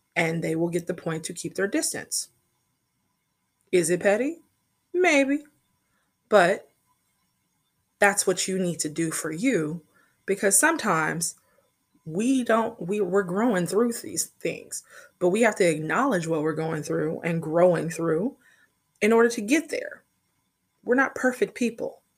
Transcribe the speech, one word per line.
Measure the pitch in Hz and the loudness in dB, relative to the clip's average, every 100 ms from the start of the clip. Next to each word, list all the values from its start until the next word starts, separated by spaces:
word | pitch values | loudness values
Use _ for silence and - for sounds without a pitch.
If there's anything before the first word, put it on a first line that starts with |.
| _ | _
and | - 170 165 | -4 -2 -2
they | 160 | -4
will | 160 170 | -2 -2
get | 170 165 | -2 -6
the | |
point | 175 160 160 | -8 -6 -6
to | 165 | -8
keep | 175 - | -10 -10
their | - 196 | -4 -2
distance. | 302 311 - - - - _ _ _ _ _ _ _ _ _ _ _ _ _ _ | -2 -4 -6 -8 -8 -8 _ _ _ _ _ _ _ _ _ _ _ _ _ _
Is | 185 165 | 0 2
it | 175 | 0
petty? | 202 208 269 339 _ _ _ _ _ | 2 2 0 -6 _ _ _ _ _
Maybe. | 349 359 294 269 294 - _ _ _ _ _ _ _ - | 0 4 4 2 0 -6 _ _ _ _ _ _ _ 2
But | 208 175 220 - _ _ _ _ _ _ _ _ _ _ _ _ - | 4 4 2 -6 _ _ _ _ _ _ _ _ _ _ _ _ 2
that's | 202 196 - | 2 4 0
what | 185 - | -2 -2
you | 190 | -2
need | 180 165 | -2 -4
to | 151 | -6
do | 151 165 | -4 -4
for | 156 160 | -4 -8
you, | 156 254 214 151 170 - _ _ _ - | -4 0 0 -2 -6 -12 _ _ _ -6
because | 196 202 196 | -2 2 4
sometimes | 302 330 226 160 156 160 165 - _ _ _ _ _ _ | 4 2 0 0 -2 -4 -8 -10 _ _ _ _ _ _
we | - 160 233 269 | -10 -4 0 0
don't, | 233 226 226 - | 2 2 0 -6
we, | 175 208 | -4 -2
we're | 185 196 | 0 0
growing | 180 185 247 185 | 0 0 0 2
through | 170 190 240 | 0 2 0
these | 226 - 165 - _ | -2 -8 -8 -8 _
things, | 170 - - - - - - - | -8 -8 -10 -14 -14 -20 -20 -2
but | 180 | 0
we | 208 | 4
have | 233 | 4
to | 214 | 4
acknowledge | 180 156 156 165 277 190 165 | 2 2 0 0 2 0 0
what | 160 | -2
we're | 156 | -2
going | 151 160 160 | -2 -4 -4
through | 147 160 156 165 | -4 -4 -2 -4
and | - 165 | -4 -4
growing | 160 165 180 165 196 | 0 4 6 4 0
through | - 165 160 233 - _ _ _ _ _ _ | -4 -2 0 -2 -6 _ _ _ _ _ _
in | 214 | 2
order | 226 233 | 4 4
to | 233 | 2
get | 208 320 320 | 0 0 0
there. | - - - _ _ _ _ _ _ _ _ | -6 -8 -14 _ _ _ _ _ _ _ _
We're | 202 247 | 0 2
not | 269 | 2
perfect | - 254 247 190 | 0 -2 0 -2
people. | - 233 233 - - _ | 0 -4 -2 -8 -10 _